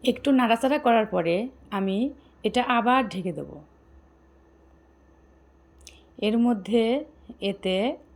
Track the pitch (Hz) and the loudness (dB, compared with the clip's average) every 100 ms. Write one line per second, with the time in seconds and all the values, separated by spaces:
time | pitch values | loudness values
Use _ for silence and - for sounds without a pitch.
0 | - - 285 269 233 233 262 294 233 233 | 0 0 2 2 4 2 2 2 4 2
1 | 214 180 170 175 254 - - 196 190 190 | 2 0 0 0 -2 -12 -8 -4 -2 -2
2 | 269 - - _ 214 240 240 240 226 254 | -2 -6 -20 _ -2 -2 0 2 4 2
3 | 226 185 180 147 143 147 147 _ _ - | 0 -6 -8 -8 -12 -16 -20 _ _ -20
4 | _ _ _ _ _ _ _ _ _ _ | _ _ _ _ _ _ _ _ _ _
5 | _ _ _ _ _ _ _ _ - - | _ _ _ _ _ _ _ _ -20 -20
6 | _ - 208 226 240 220 185 226 226 262 | _ -6 -2 2 2 0 0 0 2 -2
7 | 311 - - - 196 196 185 185 233 311 | -4 -20 -20 -8 -8 -4 -4 -2 -2 -4
8 | - | -16